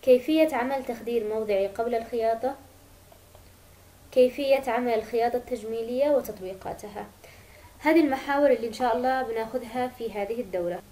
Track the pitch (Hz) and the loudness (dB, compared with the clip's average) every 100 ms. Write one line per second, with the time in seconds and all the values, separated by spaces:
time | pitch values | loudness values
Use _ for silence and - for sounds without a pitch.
0 | - 247 247 311 311 269 254 269 254 233 | 6 4 6 4 4 2 -2 -2 -4 -8
1 | 220 233 214 220 214 196 196 196 233 240 | -4 -2 -2 -4 0 0 0 -2 -2 -2
2 | 226 240 226 226 254 285 - - - - | -2 -2 0 0 -4 -6 -16 -20 -20 -20
3 | - - - - - - - - - - | -20 -20 -20 -20 -20 -20 -20 -20 -20 -20
4 | - - 247 247 277 269 262 226 247 220 | -2 4 4 4 2 2 2 -2 0 -2
5 | 220 240 233 240 247 247 214 226 226 247 | -2 0 0 -2 -4 -8 -6 -6 -4 0
6 | 285 285 - 208 185 190 196 - 208 202 | 2 2 0 -10 -12 -12 -12 -12 -12 -14
7 | 208 - - - - - - - 294 330 | -16 -18 -20 -20 -20 -20 -20 -4 4 6
8 | 302 262 - 285 285 240 226 214 247 233 | 4 0 -2 4 4 4 0 -2 0 0
9 | 254 262 247 226 226 254 240 254 247 247 | 0 0 -2 -4 -4 -6 -6 -6 -6 -6
10 | 226 202 196 233 202 185 175 175 - | -8 -6 -6 -6 -6 -4 -4 -6 -10